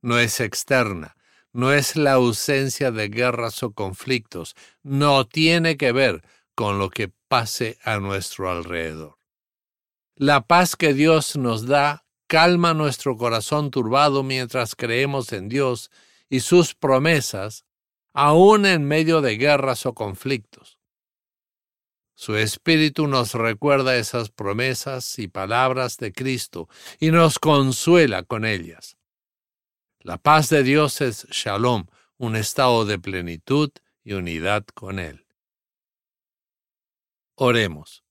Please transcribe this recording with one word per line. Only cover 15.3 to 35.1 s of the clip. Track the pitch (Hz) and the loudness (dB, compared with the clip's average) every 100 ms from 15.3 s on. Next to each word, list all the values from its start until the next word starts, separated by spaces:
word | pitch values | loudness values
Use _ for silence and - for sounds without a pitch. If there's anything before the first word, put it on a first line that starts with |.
en | 104 98 | -10 -6
Dios | 131 135 120 - _ _ _ _ | -2 -2 -4 -10 _ _ _ _
y | 131 | -4
sus | - 175 170 | 4 4 4
promesas, | - 147 131 151 156 - 101 101 - _ _ _ _ _ | -2 0 2 2 0 -2 -8 -10 -14 _ _ _ _ _
aún | 127 143 156 196 214 196 | 0 4 8 8 6 4
en | 175 143 | 2 2
medio | 151 160 160 | 0 2 2
de | 135 107 | 2 0
guerras | 139 143 135 120 135 | 2 2 2 -4 -6
o | |
conflictos. | 120 104 95 135 131 104 - _ _ _ _ _ _ _ _ _ _ _ _ _ _ _ | -6 -8 -8 -6 -6 -8 -20 _ _ _ _ _ _ _ _ _ _ _ _ _ _ _
Su | _ - 107 | _ -6 -2
Espíritu | 110 - - 160 156 143 147 | -2 -2 0 2 2 0 0
nos | 135 117 | 0 -2
recuerda | 120 113 110 143 139 131 127 | -2 -2 -2 2 2 2 0
esas | 110 123 110 | -2 -6 -8
promesas | _ 101 104 131 120 - 131 - - | _ -6 -4 -4 -4 -8 -10 -12 -12
y | 101 | -12
palabras | 98 95 117 131 131 127 - | -10 -4 0 0 -2 -6 -8
de | 110 | -10
Cristo | - 131 123 - 85 80 - - - | -8 -6 -6 -8 -14 -16 -18 -20 -2
y | 156 | 2
nos | 165 160 - | 6 4 4
consuela | 156 147 135 123 - 175 147 92 | 2 4 2 0 4 4 4 0
con | 90 113 110 | -6 -6 -4
ellas. | 101 85 82 - _ _ _ _ _ _ _ _ _ _ _ | -4 -8 -18 -20 _ _ _ _ _ _ _ _ _ _ _
La | - 87 | -14 -2
paz | - 156 143 | 4 4 6
de | 156 | 2
Dios | 131 147 151 - | 4 2 2 0
es | 135 107 - | -4 -4 -10
shalom, | - 117 101 120 117 90 _ _ _ | -8 -4 0 0 0 -4 _ _ _
un | 120 110 | -6 -4
estado | 104 - 131 117 107 | -4 0 2 2 0
de | 101 | -4
plenitud | 90 92 87 82 - 139 147 _ _ _ | -6 -8 -8 -10 -4 -2 -2 _ _ _
y | - | -10
unidad | 101 87 80 87 104 104 - | -8 -6 -4 -2 -4 -6 -18
con | 95 95 | -12 -10
Él. | 82 | -10